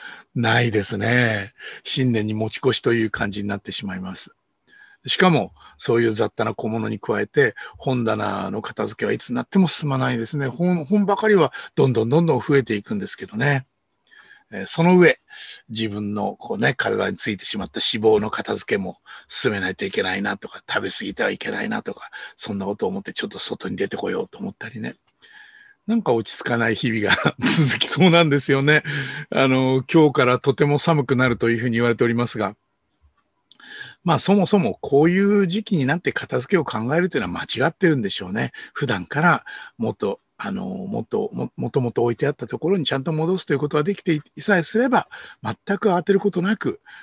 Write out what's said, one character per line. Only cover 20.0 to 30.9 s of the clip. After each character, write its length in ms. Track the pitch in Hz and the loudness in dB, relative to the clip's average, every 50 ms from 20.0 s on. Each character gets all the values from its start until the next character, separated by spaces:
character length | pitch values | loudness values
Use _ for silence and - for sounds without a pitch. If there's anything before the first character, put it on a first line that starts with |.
| 98 | -2
な 120 | 92 95 | -2 -2
い 80 | 95 101 | -2 -4
な 160 | 104 98 - | -4 -6 -6
と 100 | - - | -10 -16
か、 140 | - - - - | -18 -16 -10 -6
食 140 | - 110 101 | -4 -4 -2
べ 80 | 95 | -4
過 140 | - - - | -6 -6 -8
ぎ 100 | 95 - | -8 -4
て 80 | - 113 | -2 -2
は 60 | 110 | -2
い 80 | 101 - | -2 -4
け 120 | - 107 | -6 -6
な 120 | 104 101 101 | -6 -6 -6
い 60 | 107 | -6
な 140 | 110 107 - | -6 -6 -8
と 120 | - - | -8 -12
か、 160 | - - - - - - - - | -12 -14 -18 -18 -18 -18 -18 -16
そ 180 | - - - 101 | -12 -10 -8 -6
ん 40 | 98 | -4
な 60 | 98 | -4
こ 120 | 95 104 | -4 -4
と 100 | - - | -2 -4
を 20 | 95 | -4
思 100 | 95 98 | -4 -6
っ 20 | 98 | -8
て 100 | - - | -8 -8
ち 120 | - - | -8 -8
ょ 20 | |
っ 40 | 104 | -8
と 80 | - - | -8 -8
外 300 | - - - - - - | -8 -8 -8 -8 -8 -6
に 80 | 101 | -4
出 120 | 95 98 98 | -4 -4 -4
て 80 | - | -4
こ 140 | - - 95 | -4 -4 -4
よ 120 | 92 92 95 | -4 -4 -6
う 60 | - | -8
と 100 | - - | -10 -10
思 120 | 98 98 | -10 -10
っ 40 | 98 | -10
た 120 | - - - | -10 -14 -14
り 120 | - 110 | -10 -10
ね。 160 | 110 123 - _ _ _ _ _ - - - - - - - - - - _ _ _ | -10 -10 -12 _ _ _ _ _ -20 -20 -20 -20 -20 -20 -20 -20 -20 -20 _ _ _
な 100 | - 226 | -2 0
ん 60 | 233 202 | 0 2
か 100 | - 123 | 2 2
落 180 | 113 110 - | 0 0 -4
ち 80 | - - | -6 -8
着 60 | - | -4
か 140 | - 120 117 | -2 0 0
な 100 | 117 113 | 2 0
い 80 | 110 | 0
日 140 | - - 123 | 0 0 -2
々 120 | 113 110 104 | 0 0 0
が 140 | 101 98 - - 147 | 0 0 0 0 -2
<laughs> 100 | - - | -2 0
続 380 | 123 - - - 156 131 - - | 2 4 4 4 4 4 2 2
き 80 | - - | 0 0
そ 180 | - - 180 | 4 6 6
う 40 | 185 | 8
な 120 | 165 170 170 | 8 6 6
ん 80 | 156 | 6
で 80 | 143 143 | 2 2
す 140 | - - 135 | 2 2 2
よ 100 | 135 139 | 2 4
ね。 220 | 147 151 147 - 156 143 143 135 131 135 147 151 - | 4 4 4 2 0 -4 -6 -6 -6 -8 -12 -10 -2
あ 180 | - - 135 131 | 0 2 4 4
の、 340 | 131 131 131 131 131 131 131 - - | 4 4 4 4 2 2 2 4 6
今 180 | 165 156 151 | 6 8 8
日 20 | 135 | 6
か 120 | - 131 | 4 4
ら 120 | 123 123 120 | 4 4 2
と 160 | - 139 127 | 2 0 2
て 100 | - 147 | 2 2
も 140 | 143 143 147 | 2 2 2
寒 260 | - - | 2 2